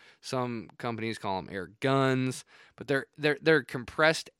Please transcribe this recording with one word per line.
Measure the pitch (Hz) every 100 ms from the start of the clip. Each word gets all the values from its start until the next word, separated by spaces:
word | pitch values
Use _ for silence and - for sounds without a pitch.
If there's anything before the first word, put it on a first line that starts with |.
| - -
some | - 131 123 117 - -
companies | 123 110 110 107
call | 107 95
'em | 80
air | 98 87 107
guns, | 135 135 135 131 127 127 - - - -
but | 117
they're, | 139 - -
they're, | 151 143
they're | 151 156
compressed | 123 135 113 - 156 160 - -